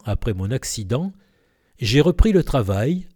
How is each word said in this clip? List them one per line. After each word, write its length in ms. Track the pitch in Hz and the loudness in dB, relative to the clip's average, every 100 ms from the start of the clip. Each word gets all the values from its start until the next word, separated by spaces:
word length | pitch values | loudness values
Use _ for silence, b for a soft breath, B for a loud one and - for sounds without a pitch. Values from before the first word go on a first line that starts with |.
après 300 | - 101 123 | -4 -4 -2
mon 180 | 92 95 | -4 -4
accident, 640 | 131 - - 95 123 190 - b b b b b b | -4 -6 -8 -4 -4 -4 -10 b b b b b b
j'ai 220 | 107 135 | 0 4
repris 320 | 165 175 220 | 4 4 4
le 100 | 190 | 4
travail 640 | - 135 98 98 127 180 - | 2 0 0 -2 -2 -4 -8